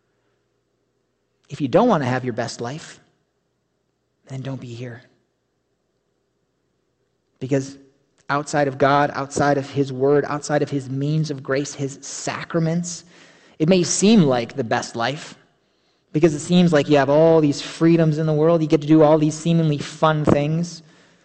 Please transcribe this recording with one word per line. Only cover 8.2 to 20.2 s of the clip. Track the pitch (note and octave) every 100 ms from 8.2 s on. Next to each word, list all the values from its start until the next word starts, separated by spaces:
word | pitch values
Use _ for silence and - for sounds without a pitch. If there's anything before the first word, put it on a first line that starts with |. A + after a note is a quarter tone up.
| -
outside | C#3+ D3+ D3+ C#3
of | C3
God, | C3+ C#3+ C#3+
outside | - C3+ - C#3+ C#3+
of | C3+
his | C#3+ C3+
word, | B2+ C3+ D3 -
outside | D3 - D3
of | C#3+
his | C#3 B2
means | C3+ C#3+ D#3 D3+
of | C3+
grace, | C3 C3+ C#3+
his | - C#3 C3+
sacraments, | - - - - - E3+ D#3+ E3+ F3 - - _ _ _ _ _
it | D#3
may | F#3
seem | F3 - G3 A3+
like | D3 B2 A#2 C3+
the | A2+
best | B2 - A#2
life, | A#2 D3+ - - _ _ _ _ _ _ _
because | D3+ E3
it | D3
seems | B2+ F3+ F3
like | D3 C#3
you | C#3+
have | C3+
all | D3 E3 E3
these | D3 C3+
freedoms | - - E3 E3 D#3+ D3+
in | D#3+
the |
world. | D3+ D#3+ E3+
You | D3+
get | D#3
to | D3
do | D#3+
all | D3+ D#3+
these | D3+ D#3
seemingly | E3+ E3 D#3+ C#3+
fun | - - D#3+ D#3